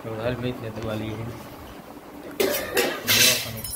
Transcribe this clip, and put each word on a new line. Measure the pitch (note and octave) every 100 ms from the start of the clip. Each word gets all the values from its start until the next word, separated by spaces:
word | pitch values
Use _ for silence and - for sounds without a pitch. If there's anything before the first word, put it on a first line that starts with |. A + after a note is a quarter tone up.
તો | A#2 A2
હાલ | A2+ B2
મિતને | B2 B2 A#2
દવા | A2 A2
લઈ | A2 A2
ગઈ. | A2
દવાખાને | A#2 - - - - - - - - - - - - - - - - - - - - - - - -